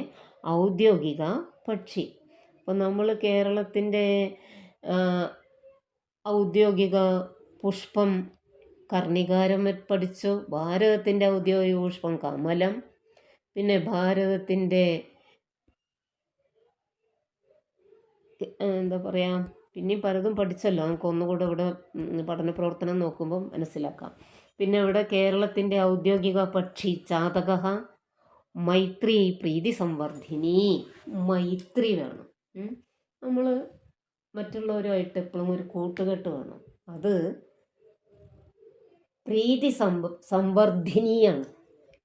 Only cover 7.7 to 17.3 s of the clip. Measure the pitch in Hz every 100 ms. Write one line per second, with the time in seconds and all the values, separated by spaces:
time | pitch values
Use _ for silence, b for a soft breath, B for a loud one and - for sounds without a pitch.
7.7 | 190 - 208 202 185 185 - _ _ -
8.7 | _ - 185 165 175 175 185 190 190 202
9.7 | 190 - 196 180 - 202 202 - 147 165
10.7 | 180 214 214 208 202 196 196 180 190 185
11.7 | 185 180 180 170 160 147 139 151 170 185
12.7 | 226 - _ _ b b b _ - 202
13.7 | 196 170 185 185 190 190 190 190 190 185
14.7 | 185 180 165 - _ b b _ _ _
15.7 | _ _ _ _ _ _ _ 539 440 466
16.7 | _ _ _ _ _ _